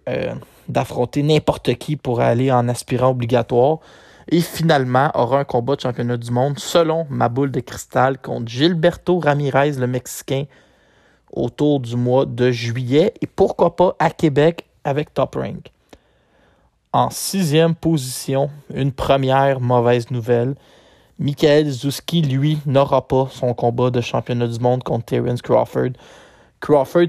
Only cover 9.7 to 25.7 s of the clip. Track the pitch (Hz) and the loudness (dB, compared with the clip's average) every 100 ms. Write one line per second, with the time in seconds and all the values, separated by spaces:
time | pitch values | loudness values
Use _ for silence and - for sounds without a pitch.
9.7 | 135 123 127 - - - 135 147 _ _ | 0 -4 -4 -8 -14 -6 -6 -6 _ _
10.7 | _ _ _ _ _ _ - 127 - 147 | _ _ _ _ _ _ -6 -6 0 0
11.7 | 143 120 120 123 127 135 117 123 120 117 | 0 -2 -2 2 2 0 2 0 0 -4
12.7 | 117 123 139 190 - - - 196 - 175 | -6 0 2 2 0 -6 0 0 2 0
13.7 | - 180 - 160 - 160 139 151 170 - | 2 0 2 -2 0 0 4 2 0 -10
14.7 | _ 147 139 151 - 131 135 131 - - | _ -6 -4 -4 -4 -4 -4 -8 -10 -16
15.7 | _ _ - _ _ _ _ _ _ _ | _ _ -20 _ _ _ _ _ _ _
16.7 | _ _ 131 123 - - 196 175 151 165 | _ _ -2 0 -4 -6 -2 2 4 2
17.7 | 165 165 160 127 - - 135 139 147 - | 2 0 -2 -2 -10 -4 -2 -2 -6 -12
18.7 | - 139 127 - 139 131 135 139 131 123 | -4 -4 -2 0 2 4 2 2 0 2
19.7 | 123 120 123 117 127 113 120 123 139 _ | 2 4 2 0 -6 0 0 0 -4 _
20.7 | _ _ _ _ - 139 143 156 147 151 | _ _ _ _ -6 -6 2 4 4 2
21.7 | 127 143 - - 170 151 131 147 151 147 | -2 -4 -6 -4 0 0 2 0 0 0
22.7 | 135 139 131 - 131 131 - 123 120 120 | 2 2 0 0 0 0 -2 -4 -2 -2
23.7 | 120 127 123 117 123 - 120 120 117 123 | 0 0 0 -2 -4 -4 -2 -2 -2 0
24.7 | 127 - 117 - 123 123 120 - 120 117 | 0 -2 -6 -4 -4 -2 -4 0 0 0